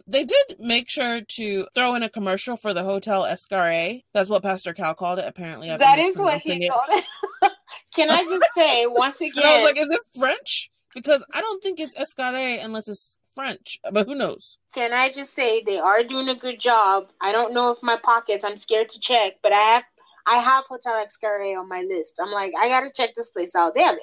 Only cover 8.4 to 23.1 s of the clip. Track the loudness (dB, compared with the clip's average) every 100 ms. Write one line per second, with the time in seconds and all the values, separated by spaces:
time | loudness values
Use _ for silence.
8.4 | 2 4 4 4 2 0 0 -2 -6 2
9.4 | 6 6 6 2 0 -2 -6 -2 -2 -2
10.4 | -6 -8 -10 _ _ -8 0 0 0 -6
11.4 | -4 -4 -6 -6 -8 -8 -8 -6 -4 -4
12.4 | -4 -4 -6 -10 -8 -10 -12 -16 _ -12
13.4 | -10 -10 -14 -12 -4 -2 -2 -2 -4 -6
14.4 | -16 _ _ -6 -2 0 0 -2 -10 -2
15.4 | 0 0 0 0 2 2 2 -2 -4 -4
16.4 | -8 -4 2 4 4 2 -2 -6 -2 0
17.4 | 0 0 0 0 -2 0 2 2 2 -2
18.4 | -4 -8 -2 0 0 -4 0 2 2 0
19.4 | 2 4 6 4 2 _ _ _ 0 2
20.4 | 4 2 2 -8 -4 -4 -4 -4 -4 -2
21.4 | -4 -6 -6 -6 -4 -4 -6 -6 -4 -4
22.4 | -4 0 2 2 0 -2 -4